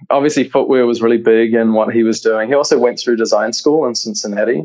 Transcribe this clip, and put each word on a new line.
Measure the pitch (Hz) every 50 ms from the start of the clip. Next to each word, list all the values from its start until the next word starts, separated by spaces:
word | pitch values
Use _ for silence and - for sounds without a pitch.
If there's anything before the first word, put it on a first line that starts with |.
| - -
obviously | 131 139 143 151 147 143 123
footwear | - - 139 - - 135 131 123
was | 120 117 117
really | 117 113 120 113
big | 113 113 113 113 117 113 113
in | 117 113 113 110
what | 110 110 110 110
he | 117 113
was | 113 110 - -
doing. | 113 113 110 110 117
He | 139
also | 143 143 - 156
went | 127 120 120 117 -
through | - 127 120 110
design | 113 101 113 104 110 113 113
school | - - 151 147 160 147
in | 123 117
Cincinnati, | - - 113 104 - - 107 101 104 107 117 127 151 -